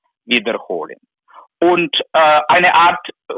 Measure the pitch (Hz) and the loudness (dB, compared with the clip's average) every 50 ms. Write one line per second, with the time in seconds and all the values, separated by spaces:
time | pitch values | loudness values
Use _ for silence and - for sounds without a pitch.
0 | _ _ _ _ _ 117 123 117 101 113 107 101 - - 92 82 73 - - _ | _ _ _ _ _ -4 -4 -4 -4 -4 -8 -8 -8 -10 -10 -10 -10 -12 -16 _
1 | _ _ _ _ _ _ _ - - _ _ - 170 175 175 175 170 - - - | _ _ _ _ _ _ _ -20 -20 _ _ -2 0 0 2 0 -2 -2 -4 -6
2 | - _ - 160 160 151 151 151 151 - - - 180 175 - 160 170 175 - - | -6 _ 0 2 2 4 2 2 2 2 0 2 2 2 4 4 4 2 2 -2
3 | - - - _ _ - - | -10 -16 -20 _ _ -12 -10